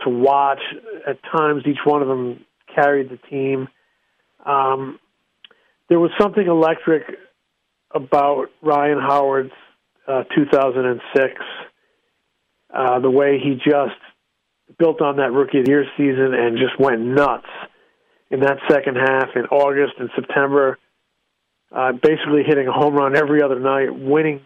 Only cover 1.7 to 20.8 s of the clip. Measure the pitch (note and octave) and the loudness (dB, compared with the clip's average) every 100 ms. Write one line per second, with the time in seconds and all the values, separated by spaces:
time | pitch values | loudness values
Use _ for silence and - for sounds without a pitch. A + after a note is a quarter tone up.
1.7 | C3+ D3 D3 C3+ C3 B2 A#2+ _ _ _ | -2 0 0 -2 -4 -6 -10 _ _ _
2.7 | - C#3+ C#3+ C3+ B2 - C#3+ C3+ C3+ C3 | -2 0 0 -2 -10 -12 -6 -4 -4 -6
3.7 | _ _ _ _ _ _ _ C#3+ C#3 C3+ | _ _ _ _ _ _ _ -4 0 0
4.7 | C3+ C3+ - _ _ _ _ - _ _ | -2 -6 -14 _ _ _ _ -20 _ _
5.7 | _ - E3+ E3+ - G3+ G#3+ F3+ E3 D#3+ | _ 0 2 2 2 0 2 2 2 2
6.7 | D#3+ - D#3 - - - _ _ _ _ | 0 0 0 -2 -16 -18 _ _ _ _
7.7 | _ _ D#3 C#3+ D3 C#3+ C#3+ - _ D#3 | _ _ -8 0 2 2 0 -4 _ 0
8.7 | D3 D3 C#3+ C3 C#3+ C#3 C3+ C3 - - | 2 2 0 0 2 2 0 -4 -10 -20
9.7 | _ _ _ - C3+ - - C#3+ C#3+ C3+ | _ _ _ -6 -4 -2 0 2 2 2
10.7 | B2 B2+ B2 - C#3 C3+ - - - - | 0 -2 -2 0 0 0 -4 -14 -16 -18
11.7 | _ _ _ _ _ _ _ _ _ _ | _ _ _ _ _ _ _ _ _ _
12.7 | - C3 B2+ C3 C3 C#3+ C#3 D3 B2+ D3 | -2 0 2 2 4 4 2 0 0 2
13.7 | C#3+ B2+ - - _ _ _ _ _ _ | 2 0 -6 -20 _ _ _ _ _ _
14.7 | - E3 D#3 D3+ C#3 C3+ C3 C3+ C#3+ B2+ | 0 0 2 0 0 0 0 2 2 2
15.7 | C#3+ C3+ - C#3+ C3 C3 B2+ A#2+ A#2 B2+ | 2 0 0 0 2 0 2 0 0 -2
16.7 | - C3+ A#2 A#2+ C3+ C#3+ A2+ - - - | 2 0 2 0 2 2 0 -8 -18 -18
17.7 | _ _ _ _ _ - C3+ C#3 C#3 - | _ _ _ _ _ -6 0 0 0 -2
18.7 | C#3+ C#3 B2 C3 C3+ C3 B2+ A#2 C#3+ C#3+ | -2 -2 -2 0 0 -2 -4 -2 0 0
19.7 | C#3 C#3 - A#2+ - B2+ C#3+ C#3 C#3+ C3+ | 0 -2 -4 -8 -8 -4 -2 0 2 0
20.7 | - | -2